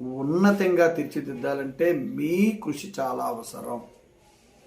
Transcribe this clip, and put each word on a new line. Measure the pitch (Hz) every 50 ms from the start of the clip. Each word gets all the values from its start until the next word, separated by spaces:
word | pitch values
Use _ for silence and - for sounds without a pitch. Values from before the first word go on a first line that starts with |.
| 123
ఉన్నతంగా | 127 127 131 135 143 160 180 196 202 196 196 190 180 180 170 170
తీర్చిదిద్దాలంటే | 160 - 151 147 - - 156 135 139 135 120 127 139 139 139 135 135 131 - 165 170 175
మీ | 147 123 107 131 135 143 156 170 185 202 220 214 208 -
కృషి | 151 147 - - - - -
చాలా | 135 131 127 127 127
అవసరం. | 123 120 113 113 - - 120 120 123 120 117 113 - - - _ _ _ _ _ _ _ _ _ _ _ _ _